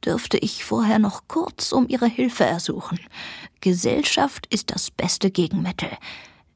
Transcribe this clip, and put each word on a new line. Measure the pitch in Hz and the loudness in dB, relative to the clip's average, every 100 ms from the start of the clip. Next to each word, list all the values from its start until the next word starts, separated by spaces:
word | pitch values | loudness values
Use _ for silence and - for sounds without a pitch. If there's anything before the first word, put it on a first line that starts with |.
| - | -2
"Dürfte | 202 - - | -2 0 0
ich | 208 - | 0 -4
vorher | - 220 214 214 | -2 0 4 4
noch | 208 - - | 2 0 -6
kurz | 330 339 - - | -4 -4 -2 0
um | 403 247 | 2 2
Ihre | 254 240 | 2 0
Hilfe | 240 254 - 127 | 2 0 2 2
ersuchen? | 170 - - - 175 - - - - - _ | 2 -2 -6 -6 -8 -8 -16 -14 -14 -18 _
Gesellschaft | 190 180 - 262 294 - 277 - - | 0 2 2 2 2 2 2 0 -6
ist | 214 - | -4 -4
das | - - | -4 -4
beste | - 180 - 196 | -2 0 2 2
Gegenmittel. | 190 165 185 175 180 - - - - - _ _ | 2 0 0 -2 -4 -6 -8 -14 -18 -18 _ _